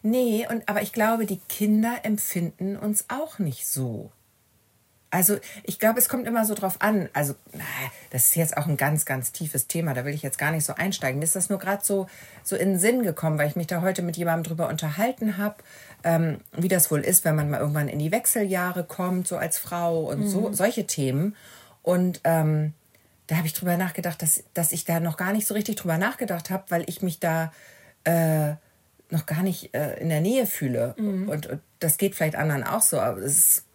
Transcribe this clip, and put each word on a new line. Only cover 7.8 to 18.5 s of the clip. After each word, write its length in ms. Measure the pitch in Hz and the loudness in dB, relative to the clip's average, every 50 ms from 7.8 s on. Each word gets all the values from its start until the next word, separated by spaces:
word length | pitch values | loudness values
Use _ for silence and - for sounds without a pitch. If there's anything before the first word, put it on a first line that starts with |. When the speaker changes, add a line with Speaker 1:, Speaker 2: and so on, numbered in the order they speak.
| 135 131 - - - - | -8 -8 -10 -14 -16 -6
Speaker 1:
das 140 | - 127 - | 0 2 4
ist 100 | - - | 4 4
jetzt 200 | 165 165 156 - | 4 2 2 0
auch 100 | - 143 | -2 0
ein 100 | 170 147 | 0 0
ganz, 280 | - 135 143 156 151 - | 2 2 2 2 0 0
ganz 260 | - 135 131 127 - | -2 -2 -4 -4 -6
tiefes 340 | - - 170 151 - 147 - | -6 -6 -6 -4 -2 -4 -4
Thema. 300 | - - 170 165 156 131 | -2 -2 -2 -2 -2 -2
Da 100 | 127 123 | -2 -4
will 80 | 143 147 | -4 -6
ich 80 | 151 | -6
jetzt 160 | - 143 - | -6 -6 -4
gar 140 | - 147 151 | -2 -2 0
nicht 140 | 160 156 151 | 0 0 -2
so 100 | - - | -2 -2
einsteigen. 420 | - 160 196 185 - - 131 131 | -2 -2 -2 -2 -2 -2 -2 -2
Mir 80 | 143 156 | 0 0
ist 100 | 160 - | 0 0
das 140 | 190 185 - | 0 0 0
nur 80 | 202 | -2
grad 260 | 190 196 190 202 202 - | -2 0 -2 -2 0 0
so, 220 | - 202 196 190 190 - - - - - - - | 0 0 0 0 -4 -10 -20 -20 -20 -20 -12 -6
so 120 | - 202 | -4 -2
in 180 | - - 196 190 | 0 2 2 4
den 60 | 180 | 4
Sinn 220 | 180 220 240 254 | 4 4 4 4
gekommen, 380 | 240 190 156 - - 160 156 147 | 2 0 -2 0 0 0 2 2
weil 100 | 147 147 | 0 0
ich 60 | 147 | 0
mich 100 | 180 170 | -4 -4
da 160 | - 180 170 | -2 -2 0
heute 220 | 175 190 185 - 175 | 0 0 0 0 -2
mit 140 | 170 165 | -4 -2
jemandem 260 | 170 170 170 165 170 160 | -2 0 0 0 0 -2
drüber 260 | 165 165 160 170 - | -4 -2 -2 -2 -2
unterhalten 720 | 160 156 160 156 147 180 214 247 254 - 226 214 185 185 | -2 -4 -4 -4 0 0 0 0 0 0 -2 -2 -2 0
hab, 240 | 202 208 208 - - - - - - - - - - | -4 -4 -4 -8 -20 -20 -20 -20 -20 -20 -20 -4 0
ähm, 380 | 170 165 160 165 160 147 - - - - | 2 4 4 4 2 0 -4 -8 -12 -4
wie 120 | - 170 | -2 2
das 240 | 185 190 175 - - | 2 4 4 4 2
wohl 80 | 156 147 | 2 0
ist, 240 | 139 - - - - | 2 2 2 4 4
wenn 100 | 165 156 | 4 2
man 140 | 151 147 147 | 2 2 0
mal 100 | 147 - | 0 0
irgendwann 280 | - 147 147 151 147 | 0 0 0 0 -2
in 100 | 143 - | -2 -2
die 140 | 147 151 160 | -2 0 0
Wechseljahre 720 | 170 247 - - - 240 208 190 | 0 0 0 0 0 2 0 0